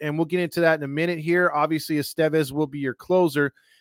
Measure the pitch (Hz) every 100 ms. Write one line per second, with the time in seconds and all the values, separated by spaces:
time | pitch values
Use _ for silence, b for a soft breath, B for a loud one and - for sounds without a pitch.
0 | 151 151 160 180 170 - 165 160 139 143
1 | 170 170 156 175 180 147 156 156 - 151
2 | 139 - 156 156 139 143 151 143 135 120
3 | - 185 175 143 143 b b b